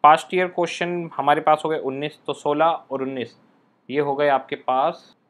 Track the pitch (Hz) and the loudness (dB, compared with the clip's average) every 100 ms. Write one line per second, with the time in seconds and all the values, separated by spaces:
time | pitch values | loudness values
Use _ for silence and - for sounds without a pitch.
0 | 147 160 - 180 180 180 170 - 175 175 | 8 6 2 -2 -2 -2 -4 -2 -4 -4
1 | 165 - 139 151 156 151 160 156 131 135 | -6 -2 0 2 2 2 0 -4 -4 -6
2 | 147 - - 143 147 147 160 160 - 135 | -8 -8 -10 -6 -2 2 0 0 -6 -6
3 | 135 135 117 _ _ _ _ _ - 135 | -6 -6 -10 _ _ _ _ _ -6 -2
4 | 143 139 147 135 135 135 - 131 156 175 | -2 0 2 2 -2 -8 -2 0 0 -4
5 | - _ | -20 _